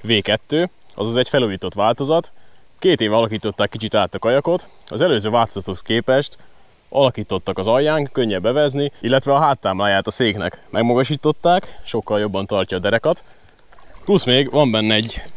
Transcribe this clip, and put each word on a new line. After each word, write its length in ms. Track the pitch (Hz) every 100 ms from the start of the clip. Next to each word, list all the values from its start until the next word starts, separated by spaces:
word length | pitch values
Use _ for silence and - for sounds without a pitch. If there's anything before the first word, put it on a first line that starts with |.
V 100 | 107 110
kettő, 480 | - 104 - 151 175 - - -
azaz 200 | 107 117
egy 140 | 123
felújított 440 | 143 117 95 92
változat. 580 | 98 107 - 139 165 - - - - - -
Két 240 | 185 160
éve 140 | 110 107
alakították 540 | 113 107 107 - 104
kicsit 240 | 113 110
át 220 | 107 92 98
a 40 |
kajakot. 500 | 113 135 151 175 - - -
Az 160 | 110
előző 280 | 175 117 107
változathoz 520 | 117 113 101 95 92
képest 560 | - 110 123 131 147 - - - - _ _
alakítottak 680 | 139 135 113 101 95 - 92
az 100 | 98
alján, 420 | 123 151 156 143
könnyebb 300 | - 117 95
bevezni, 500 | 101 135 147 135 143 -
illetve 320 | 117 131 135
a 60 | 139
háttámláját 680 | 156 131 101 95 101 98 95
a 40 |
széknek 500 | - 117 101 87 - -
megmagasították, 1080 | 104 117 127 131 147 151 151 170 180 - -
sokkal 360 | - 113 - 107
jobban 260 | 104 95 98
tartja 320 | 101 95 92
a 20 |
derekat. 440 | 101 113 151 175 - - - _ - - - -
Plusz 200 | - 202
még 280 | 127 127 143
van 200 | 143 139
benne 220 | 110 107
egy 280 | 107 113 - -